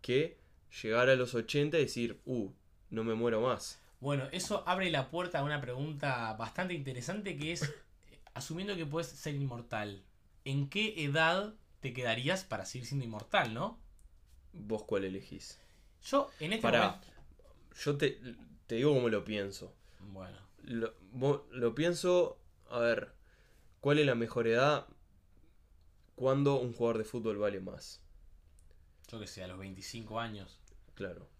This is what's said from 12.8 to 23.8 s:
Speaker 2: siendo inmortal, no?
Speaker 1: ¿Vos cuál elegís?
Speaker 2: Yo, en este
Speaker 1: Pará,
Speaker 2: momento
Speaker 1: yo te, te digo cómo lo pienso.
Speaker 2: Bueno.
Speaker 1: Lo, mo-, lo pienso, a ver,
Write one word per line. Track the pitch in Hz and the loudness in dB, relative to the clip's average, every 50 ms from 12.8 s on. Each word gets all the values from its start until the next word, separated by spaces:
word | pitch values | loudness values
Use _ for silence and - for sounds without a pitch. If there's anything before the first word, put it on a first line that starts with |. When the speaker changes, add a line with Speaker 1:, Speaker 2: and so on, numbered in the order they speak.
| 117 | -6
Speaker 2:
siendo | - 139 139 127 | -4 -2 -2 -2
inmortal, | 113 110 104 107 - - 196 147 113 110 | -4 -6 -8 -6 0 2 2 2 2 -2
no? | 120 175 220 233 - - - - - - - - - - - - - - - - | -4 -4 -6 -6 -12 -20 -20 -20 -20 -20 -20 -20 -20 -20 -20 -20 -20 -20 -20 -16
Speaker 1:
¿Vos | - 104 104 110 107 - | -14 -6 -4 -4 -4 -2
cuál | - 107 98 98 | 0 0 0 0
elegís? | 95 92 92 - - - 90 - - - - - - - - - - _ _ - | 0 -4 -6 -10 -12 -14 -14 -14 -16 -18 -20 -20 -20 -20 -20 -20 -20 _ _ -8
Speaker 2:
Yo, | - 262 285 277 - - - | 2 2 2 2 2 -6 -8
en | 156 165 214 | -4 -2 -2
este | 226 | 2
Speaker 1:
Pará, | - 233 - 117 107 | 4 4 6 6 4
Speaker 2:
momento | 95 92 - - - - - - - - - - - - - - - - - - | 4 0 -4 -16 -20 -20 -20 -20 -20 -20 -20 -20 -20 -20 -20 -20 -20 -14 -4 -2
Speaker 1:
yo | 143 147 | -2 0
te, | 143 139 135 - - 123 127 117 - - - - - _ | 2 2 0 0 -4 -12 -14 -14 -14 -18 -20 -20 -20 _
te | - 117 | -4 -2
digo | 117 135 151 147 | 2 4 6 6
cómo | 127 123 117 | 6 4 4
lo | 110 104 - | 2 2 0
pienso. | 107 107 104 98 98 95 - - 78 - _ - - - - | -2 -2 -2 -2 -4 -6 -10 -14 -16 -18 _ -20 -20 -20 -20
Speaker 2:
Bueno. | 98 101 98 95 92 92 98 98 101 - - - 143 | -18 -16 -14 -14 -14 -14 -16 -18 -20 -20 -20 -20 -10
Speaker 1:
Lo, | 139 120 113 113 110 - - 95 92 | -6 -2 -2 -2 -2 -4 -10 -20 -14
mo-, | 120 127 131 139 143 - - - | -6 0 2 2 2 2 -2 -10
lo | 113 127 120 117 113 | -4 0 0 0 2
pienso, | 135 156 175 175 - - 180 180 180 170 - - - - - _ _ - - | 2 2 2 2 2 4 6 6 6 6 4 0 -10 -18 -20 _ _ -14 -6
a | - 120 | 0 2
ver, | 117 117 113 - - - - - - - - _ - - - - - - - _ | 4 4 4 2 0 -6 -14 -20 -20 -20 -20 _ -20 -20 -20 -20 -20 -20 -20 _